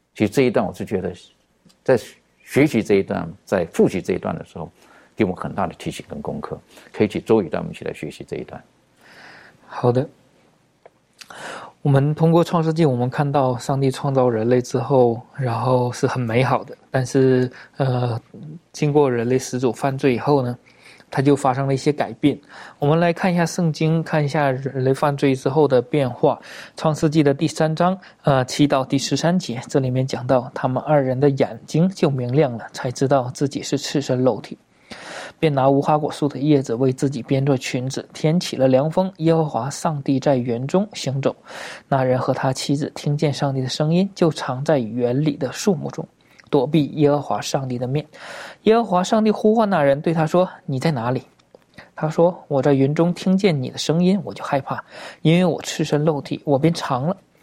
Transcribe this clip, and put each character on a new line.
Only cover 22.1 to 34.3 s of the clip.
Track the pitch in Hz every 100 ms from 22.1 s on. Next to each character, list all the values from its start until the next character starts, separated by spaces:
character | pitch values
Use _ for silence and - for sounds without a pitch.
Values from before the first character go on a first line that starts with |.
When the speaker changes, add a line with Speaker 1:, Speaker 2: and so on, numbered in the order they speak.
| 117
Speaker 2:
变。 | 147 127 - - - -
我 | 147
们 | 160
来 | 175
看 | 170 190
一 | 175
下 | 165
圣 | - 170
经， | 147 156 165
看 | 156 160 143
一 |
下 | 156 143
人 | 131 135 131
类 | 127
犯 | 135 151 139
罪 | 143
之 | 127 147
后 | 143 143
的 | 127
变 | 117 151 131
化。 | - 151 120 - - - -
《创 | 160
世 | 147 165
纪》 | 156
的 | 143
第 | 139 160
三 | - 156
章， | 156 175 190 - _
呃， | - 135
七 | 127 - 147
到 | 139
第 | 127 139
十 | - 139
三 | 160 180
节， | - 123 -
这 | 147
里 | 131
面 | 127 131
讲 | 123 123
到 | 131 123
他 | - 131
们 | 127
二 | - 151
人 | 131 127
的 | 143
眼 | 135 107 110 -
睛 | 151 185
就 | 190 165
明 | 135 123
亮 | 135 143 113
了， | -
才 | - 127
知 | - 131
道 | 139 123
自 | - 139
己 | -
是 | - 139
赤 | - 151
身 | 135 123
露 | 127